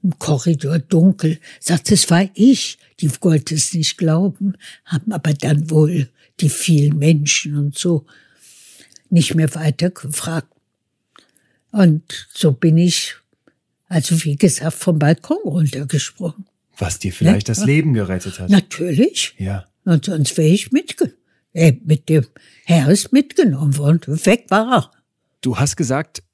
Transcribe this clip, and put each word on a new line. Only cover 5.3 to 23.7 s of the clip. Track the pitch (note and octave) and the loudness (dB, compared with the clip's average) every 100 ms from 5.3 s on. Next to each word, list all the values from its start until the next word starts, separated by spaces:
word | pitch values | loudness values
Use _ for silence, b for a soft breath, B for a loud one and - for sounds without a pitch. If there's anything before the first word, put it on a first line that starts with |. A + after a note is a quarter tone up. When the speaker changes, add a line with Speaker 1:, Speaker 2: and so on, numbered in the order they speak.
Speaker 1:
dann | C#3+ - D3+ D#3 | -2 0 0 0
wohl | D#3 D#3 E3+ C3+ _ _ _ | 2 2 0 -4 _ _ _
die | D3+ | -2
vielen | - - D#3 C#3+ D3 | -2 0 2 2 2
Menschen | D3 D#3+ D3 - D3 D3 | 2 2 0 -4 -4 -4
und | C#3+ C#3 | -4 -4
so | F3+ E3 - b b b b b b b b b b | -2 -2 -4 b b b b b b b b b b
nicht | E3+ - | 0 2
mehr | E3 D#3 D#3 | 0 -2 -2
weiter | D#3 - F3 | -4 -2 -4
gefragt. | F3+ C3+ D3 - E3 - _ _ _ _ _ _ _ b b b b b | -4 -10 -8 -6 -8 -8 _ _ _ _ _ _ _ b b b b b
Und | G#3+ F3+ D#3 - - - | 4 4 4 -4 -18 -18
so | - E3 | -2 0
bin | C3 E3 D#3+ | 2 2 4
ich, | F3+ - - - _ _ _ _ _ _ _ | 2 0 -6 -12 _ _ _ _ _ _ _
also | E3+ - E3 | -4 -2 -2
wie | D#3+ C#3+ | -2 0
gesagt, | F#3 - D#3+ - | 0 0 -6 -4
vom | - D#3+ | -2 0
Balkon | D3 E3 - F4 | 2 0 -2 -6
runtergesprungen. | G4+ D#3+ D3+ B2+ C#3 D3+ - _ E3+ D3+ - _ _ - | -4 -2 -2 -2 -6 -6 -6 _ -12 -12 -20 _ _ -8
Speaker 2:
Was | F2+ - | -8 -6
dir | F#2+ | -8
vielleicht | - D#3 G2+ G2+ | 0 2 2 0
Speaker 1:
Ne? | |
Speaker 2:
das | A2+ | -2
Leben | G#2+ D3 D#3 | 0 0 2
gerettet | A#2 F#2+ F#2 F#2+ - | 0 -2 -4 -6 -10
hat. | F2+ | 2
Speaker 1:
Natürlich. | G3 - - F3 C#3+ D4 - - _ | 2 2 -8 -4 0 0 0 -10 _
Speaker 2:
Ja. | F#2+ G2 - _ | -8 -8 -10 _
Speaker 1:
Und | - E3 | 0 0
sonst | - E3 C#3 - | 0 -2 -2 0
wäre | D#3 | 2
ich | F#3 - | 2 2
mitge-, | C#4 - - - _ _ _ _ | -2 -2 -4 -4 _ _ _ _
äh, | - E3 B2+ | 2 2 2
mit | - D#3 - | 0 -2 2
dem | D#3+ B2 _ b b | 0 0 _ b b
Herr | - E3+ C3+ | 0 2 4
ist | G3+ - | 0 2
mitgenommen | C4 C#4+ - C#4 C3+ D3 | 0 0 0 0 2 -2